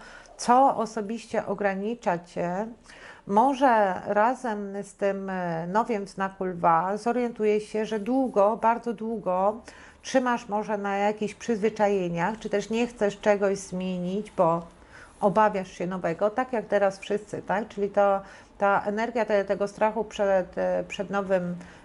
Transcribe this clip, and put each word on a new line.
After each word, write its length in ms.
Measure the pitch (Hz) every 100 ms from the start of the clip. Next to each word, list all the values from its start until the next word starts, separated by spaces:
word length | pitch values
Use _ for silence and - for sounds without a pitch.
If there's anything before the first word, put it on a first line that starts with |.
| - - - -
co 400 | - 247 269 208
osobiście 680 | 220 226 202 226 - 226 -
ogranicza 720 | 196 202 190 208 240 208 170
Cię. 480 | 175 175 170 185 220 240 - - - - -
Może 720 | 202 262 254 277 226 196 180 -
razem 760 | 202 220 254 240 208 202 202
z 100 | 196
tym, 360 | - 202 196 196
e, 380 | 185 175 165 175
nowiem 380 | 202 240 208 196
w 40 |
znaku 360 | - 190 - 185
Lwa 520 | 175 170 165 185 208
zorientuję 640 | 240 240 240 233 214 214
się, 240 | 214 214 214
że 140 | 220
długo, 580 | 202 262 254 208 202 226
bardzo 360 | 226 233 240
długo 680 | 220 220 226 185 185 196 226 - - - -
trzymasz 480 | - 262 254 240 -
może 280 | 208 202 208
na 200 | 202 196
jakichś 360 | 202 214 208
przyzwyczajeniach, 1040 | - - 220 214 214 208 202 175 170 180 220
czy 100 | 214
też 200 | 202 202
nie 180 | 226 240
chcesz 320 | - 208 202
czegoś 380 | 214 202 196 196
zmienić, 760 | - 180 185 180 180 196 214
bo 360 | - 165 170 175 - - - - -
obawiasz 520 | 208 208 214 190 185
się 160 | - 175
nowego, 420 | 185 175 165 208
tak 240 | 214 254
jak 120 | 226 208
teraz 340 | 202 196 190
wszyscy, 420 | - 208 - 156
tak? 260 | - 185 233
Czyli 220 | - 202
to 320 | 202 202 196 196 - - -
ta 240 | 202 196 -
energia 400 | 208 233 240 214
te-, 200 | 202 196
tego 220 | 190 202
strachu 360 | - 214 220
przed, 540 | 214 - 196 190 180 -
e, 260 | 185 180 175
przed 220 | - 180
nowym 460 | 202 190 190 175 175 - -